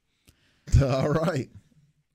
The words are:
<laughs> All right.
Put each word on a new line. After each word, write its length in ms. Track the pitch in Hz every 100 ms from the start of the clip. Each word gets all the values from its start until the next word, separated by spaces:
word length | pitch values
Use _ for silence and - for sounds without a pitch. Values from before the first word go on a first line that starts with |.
| _ _ _ _
<laughs> 420 | _ _ - -
All 260 | 135 135 151
right. 400 | 147 165 147 - - _ _ _ _ _